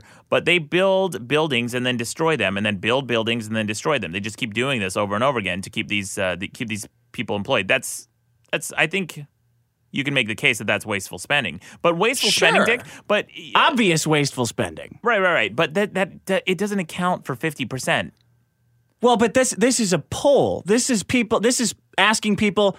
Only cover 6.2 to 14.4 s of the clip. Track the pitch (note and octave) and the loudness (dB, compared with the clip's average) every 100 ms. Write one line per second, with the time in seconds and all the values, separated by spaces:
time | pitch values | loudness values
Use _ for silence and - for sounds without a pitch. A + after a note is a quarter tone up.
6.2 | F#2+ F2 G2 - A#2 G#2+ - _ _ - | -2 -2 -6 -8 -6 -8 -10 _ _ -10
7.2 | A#2 G#2 G2 B2+ G2 C3 - - - _ | -6 -4 0 0 2 0 -2 -12 -16 _
8.2 | _ _ _ E3 - - D#3+ F#3+ E3 D#3 | _ _ _ -6 -4 -2 -2 -2 -6 -10
9.2 | C#3+ _ _ _ _ _ _ - C#3 C#3 | -18 _ _ _ _ _ _ -6 -2 0
10.2 | A2 A2 C#3+ A#2+ G#2 G2+ G#2 G2+ - F#2 | -2 0 0 0 0 -2 -2 -6 -6 -10
11.2 | - C#3+ G2 D2+ - - E3+ E3+ A3+ C4+ | -4 -2 -2 -8 -16 -2 0 2 0 0
12.2 | G#3 F#3 E3+ F#3 G#3+ A#3 - - - G#3 | 0 4 4 4 2 0 -4 -10 -2 -2
13.2 | - - D#3 G3+ D4 B3+ G3+ D#3+ D#3 D3+ | -2 -10 -2 2 4 4 2 2 2 2
14.2 | C#3+ - | 2 -2